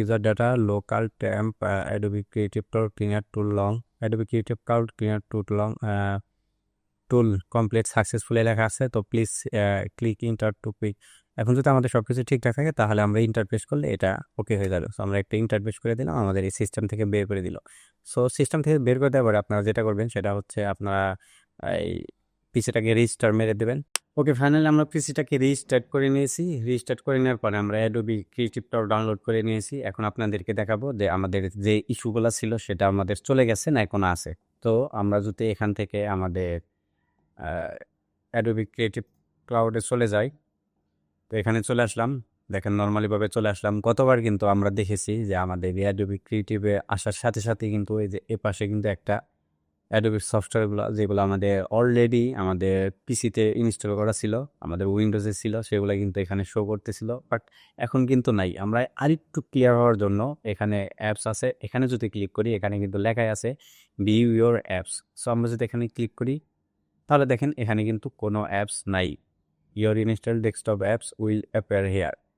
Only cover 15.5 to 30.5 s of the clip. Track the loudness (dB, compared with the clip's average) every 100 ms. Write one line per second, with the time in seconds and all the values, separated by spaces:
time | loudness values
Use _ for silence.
15.5 | 0 -2 -4 -2 -2 -2 -2 0 0 -2
16.5 | -2 -4 -2 -4 -2 0 0 0 -2 -4
17.5 | -8 -16 -20 _ _ -8 0 0 0 0
18.5 | 0 2 2 4 2 4 4 4 2 2
19.5 | 0 0 0 0 0 -2 -2 -2 -2 -4
20.5 | -4 -4 -2 -2 0 0 -4 _ _ _
21.5 | _ -4 -2 -2 -6 -10 -16 _ _ _
22.5 | -2 0 0 2 4 2 2 2 2 2
23.5 | 0 -2 -2 -6 -14 _ -2 0 2 2
24.5 | 4 4 2 2 -2 -4 -4 -2 2 2
25.5 | 0 0 -2 0 0 2 2 0 -2 -4
26.5 | -4 -2 -2 -4 -6 -2 2 2 0 -2
27.5 | 0 0 0 0 0 -2 -4 -6 -4 -4
28.5 | -4 -4 -2 0 0 0 -2 -2 0 0
29.5 | -2 -4 -8 -8 -4 -4 -2 -2 -2 -4